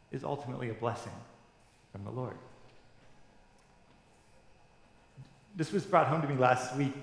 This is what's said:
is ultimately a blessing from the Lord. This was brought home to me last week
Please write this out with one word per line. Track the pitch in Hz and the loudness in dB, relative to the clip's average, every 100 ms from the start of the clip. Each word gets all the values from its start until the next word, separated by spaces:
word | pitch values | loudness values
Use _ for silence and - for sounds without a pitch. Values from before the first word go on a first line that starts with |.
| - | -12
is | 120 | -8
ultimately | - 143 123 131 123 | -6 -6 -6 -6 -6
a | |
blessing | 107 117 107 - - - - - - - - - | -4 -4 -4 -6 -12 -16 -20 -20 -20 -20 -20 -18
from | 98 | -12
the | 101 | -10
Lord. | 117 123 - - - - - - - - - - - - - - - - - - - - - - - - - - - - - - - - 202 | -6 -8 -10 -16 -20 -20 -20 -20 -20 -20 -20 -20 -20 -20 -20 -20 -20 -20 -20 -20 -20 -20 -20 -20 -20 -20 -20 -20 -20 -20 -20 -20 -20 -12 -6
This | 156 | -2
was | 202 - | -2 4
brought | 170 143 | 6 6
home | 160 | 4
to | 143 | 2
me | 135 | 4
last | 127 127 - 139 | 6 6 2 -2
week | 139 - | -2 -2